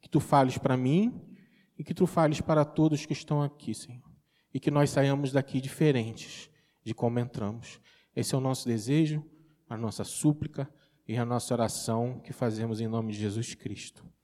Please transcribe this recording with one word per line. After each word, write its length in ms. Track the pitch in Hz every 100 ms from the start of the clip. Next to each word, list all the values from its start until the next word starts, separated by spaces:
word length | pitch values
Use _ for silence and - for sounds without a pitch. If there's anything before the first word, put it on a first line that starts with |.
que 80 | -
tu 120 | 156
fales 360 | - 143 131 -
para 200 | 135 127
mim 440 | 127 160 220 - - - _ _ _ _
e 60 |
que 120 | 160
tu 120 | 170 185
fales 340 | - 156 156
para 240 | - 156
todos 400 | 147 - 156 143 -
que 60 |
estão 300 | 147 - 147
aqui, 320 | 143 - -
Senhor, 280 | 110 - 123 - - _ _ _
e 60 | 135
que 100 | -
nós 200 | 147 143
saiamos 420 | - 139 139 143
daqui 280 | 135 131 131
diferentes 880 | 131 - 156 131 110 113 - - - _ _ _
de 100 | -
como 240 | 113 120 120
entramos. 640 | 120 - 104 117 - - _ _ _
Esse 220 | - 117 139
é 20 |
o 20 |
nosso 280 | 131 131 -
desejo, 560 | 117 107 147 156 151 - _ _ _ _
a 80 | 113
nossa 280 | 113 101
súplica 680 | 104 - 147 151 151 - 135 _ _ _ _
e 80 | 113
a 80 |
nossa 300 | 120 120 -
oração 680 | 120 113 - - 113 120 127
que 120 | -
fazemos 460 | - 123 110 113 110
em 80 | 113
nome 260 | 113 113
de 60 | 104
Jesus 360 | 107 104 117
Cristo. 500 | - - 101 - - - _